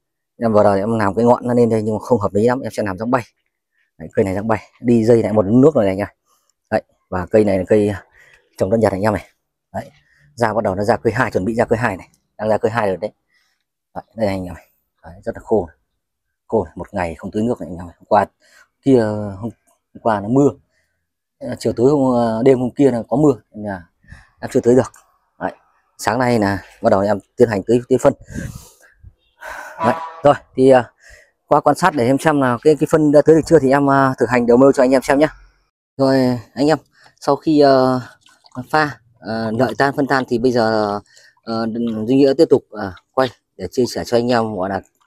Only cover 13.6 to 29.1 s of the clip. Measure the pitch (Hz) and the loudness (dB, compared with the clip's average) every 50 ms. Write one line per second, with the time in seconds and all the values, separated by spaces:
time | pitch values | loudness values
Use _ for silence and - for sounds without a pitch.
13.6 | _ _ _ _ _ _ - 90 - _ _ 110 110 98 95 95 92 87 85 - | _ _ _ _ _ _ -18 -18 -18 _ _ -4 -4 -4 -4 -4 -8 -10 -14 -16
14.6 | - _ _ _ _ _ _ _ - 90 85 - - 113 104 101 - - 113 101 | -20 _ _ _ _ _ _ _ -20 -20 -20 -14 -12 -12 -12 -10 -4 -2 -2 -2
15.6 | 87 - _ _ _ _ _ _ _ _ _ _ _ _ _ _ _ - 117 107 | -2 -4 _ _ _ _ _ _ _ _ _ _ _ _ _ _ _ -4 -4 -4
16.6 | 90 82 - 90 85 - - 95 87 82 80 - - 92 - 107 110 120 123 - | -4 -4 -8 -16 -14 -10 -8 -6 -6 -6 -8 -12 -12 -10 -6 -4 -4 -4 -4 -6
17.6 | 87 92 90 87 90 87 - _ _ - 110 101 98 - _ _ _ _ _ _ | -8 -14 -14 -14 -16 -18 -20 _ _ -2 0 0 0 -2 _ _ _ _ _ _
18.6 | _ _ _ _ - 135 131 120 110 107 107 104 104 101 95 92 117 110 - _ | _ _ _ _ 0 2 2 4 2 0 -4 -6 -8 -10 -10 -12 -12 -14 -14 _
19.6 | _ _ _ _ _ _ - - - 117 107 101 98 107 127 139 143 127 - - | _ _ _ _ _ _ -14 -6 -4 -2 -2 -2 -2 0 2 2 2 2 0 -4
20.6 | _ _ _ _ _ _ _ _ _ _ _ _ _ _ _ - 135 127 120 - | _ _ _ _ _ _ _ _ _ _ _ _ _ _ _ -16 -12 -12 -10 -6
21.6 | - 117 - - 120 139 151 143 131 127 123 120 120 113 110 110 123 135 131 123 | -6 -4 -2 2 2 2 2 2 0 0 0 0 0 -2 -2 2 2 4 4 2
22.6 | 127 117 - - 143 131 120 113 107 - 120 143 156 - 104 - - _ - 107 | 0 -2 0 2 2 2 0 -2 -4 -4 -2 2 2 2 0 0 -6 _ -16 -12
23.6 | 104 104 95 90 85 _ _ _ _ - - - _ _ _ _ 123 - - 123 | -10 -10 -10 -10 -12 _ _ _ _ -20 -20 -20 _ _ _ _ -10 -6 -4 0
24.6 | - 120 123 131 117 - - _ _ _ _ _ _ _ _ - - - - _ | 2 2 4 2 2 0 -6 _ _ _ _ _ _ _ _ -10 -10 -10 -10 _
25.6 | _ _ _ _ _ _ _ - - - 107 131 127 123 120 110 101 98 101 90 | _ _ _ _ _ _ _ -8 -6 -4 -2 -2 0 0 0 0 0 -2 -2 -4
26.6 | - - - _ - 113 104 95 98 104 104 95 - _ _ - 120 117 107 98 | -8 -14 -10 _ -2 0 0 0 0 -2 -2 -4 -8 _ _ 0 0 0 0 -2
27.6 | - - 117 123 120 - 127 123 - 135 - - - - - - - - - - | -2 -2 -2 -2 0 0 -2 0 2 0 0 -2 -8 -16 -12 -12 -12 -12 -14 -16
28.6 | - - _ _ _ _ _ _ - - | -20 -20 _ _ _ _ _ _ -20 -20